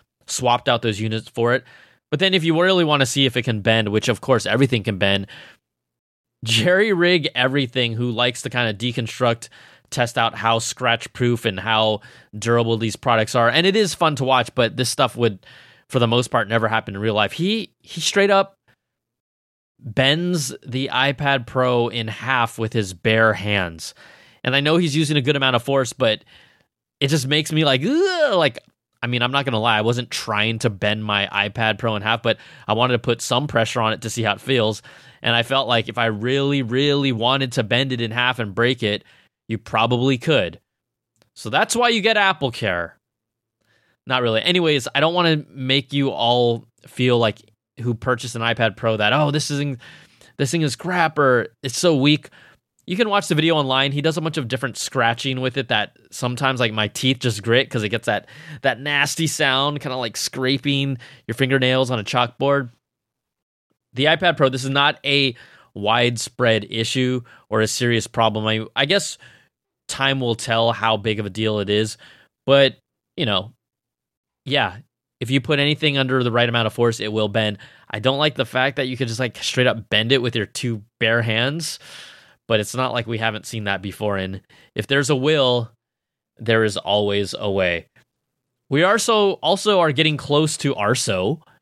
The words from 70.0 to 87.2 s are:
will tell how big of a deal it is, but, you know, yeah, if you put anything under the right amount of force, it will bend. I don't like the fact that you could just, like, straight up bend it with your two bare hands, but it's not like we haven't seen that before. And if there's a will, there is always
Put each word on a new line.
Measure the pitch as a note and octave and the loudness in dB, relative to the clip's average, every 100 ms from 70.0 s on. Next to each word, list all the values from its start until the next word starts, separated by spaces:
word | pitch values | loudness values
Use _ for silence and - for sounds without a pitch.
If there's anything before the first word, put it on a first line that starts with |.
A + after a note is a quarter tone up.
| C3+ C3+ | 0 0
will | B2 A2+ | -2 -4
tell | - A2+ A#2 | -4 0 0
how | A2 A2+ A2 | 0 0 0
big | A2 G#2+ | -2 -4
of | G#2 | -6
a | |
deal | F#2+ A2 G#2+ | -4 -4 -2
it | G2 | -2
is, | G#2 A2 - - - _ _ - | -2 -2 -6 -20 -20 _ _ 2
but, | C#3 C3+ - _ _ _ - | 4 4 0 _ _ _ -6
you | C3+ | -2
know, | G2 G2+ - _ _ _ _ _ _ _ _ - | -2 -4 -12 _ _ _ _ _ _ _ _ -4
yeah, | C#3 G#2+ F#2+ - _ _ _ | -2 -2 -4 -16 _ _ _
if | A2+ | -2
you | C3+ | -2
put | C3 C#3+ | 0 0
anything | C#3+ D3+ D#3 C#3 | 0 0 0 0
under | C3 C3 | 0 0
the | B2 | 2
right | A#2 A#2+ | 2 2
amount | A#2+ A2 | 2 -2
of | |
force, | - A#2 A2+ | 0 0 0
it | G#2+ | -4
will | G#2+ G#2+ | -2 -2
bend. | A2 G#2+ G2+ - - - | 0 -2 -4 -12 -20 -12
I | G#2+ | -4
don't | B2 C#3 | -2 0
like | D3+ - | 0 -2
the | B2 | -4
fact | B2+ C3 B2+ | -2 -2 -2
that | C3 | -4
you | B2+ | -4
could | B2 | -4
just, | A2+ | -4
like, | B2 - | -6 -6
straight | - - B2 | -4 2 2
up | A2 - | 2 0
bend | G#2+ A2+ | 0 2
it | C3+ | 2
with | A#2+ A#2 | 2 -2
your | G2+ | -4
two | - B2 A2 G#2 _ | -4 -4 -6 -8 _
bare | A2+ A#2 | 0 0
hands, | A2+ A2 B2+ D#3 D#3 - - - - - - _ - | 0 0 -2 -4 -8 -10 -16 -20 -20 -20 -20 _ -2
but | A2 | -2
it's | G#2 A#2+ | 0 -4
not | B2+ | -4
like | A#2 A2 | -4 -4
we | A2+ | -4
haven't | A2+ G#2+ - | -4 -4 -8
seen | A#2 | -6
that | G2+ G2 | -4 -4
before. | G2 - G#2+ G2 | -6 -6 -4 -2
And | F#2+ G2 - _ _ - | -4 -8 -14 _ _ -8
if | A2 | -2
there's | C#3 C3+ | 0 2
a | C3+ | 0
will, | C#3 D#3 C3 B2 A#2 _ _ _ _ _ _ - | 2 2 2 2 -2 _ _ _ _ _ _ -8
there | A2 A2+ | 0 2
is | A2 G2 | 2 0
always | - G#2 G2+ G2+ | 0 0 2 0